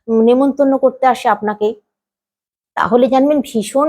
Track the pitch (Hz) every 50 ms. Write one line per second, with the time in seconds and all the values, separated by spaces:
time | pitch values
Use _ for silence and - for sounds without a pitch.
0 | _ - 226 226 226 233 247 254 277 277 262 277 285 269 269 262 269 254 254 -
1 | - 254 254 254 - 240 208 208 208 208 208 208 214 214 247 - _ _ _ _
2 | _ _ _ _ _ _ _ _ _ _ _ _ _ _ _ - - 180 220 247
3 | 254 254 254 262 269 294 302 294 - - - 226 202 - - 269 294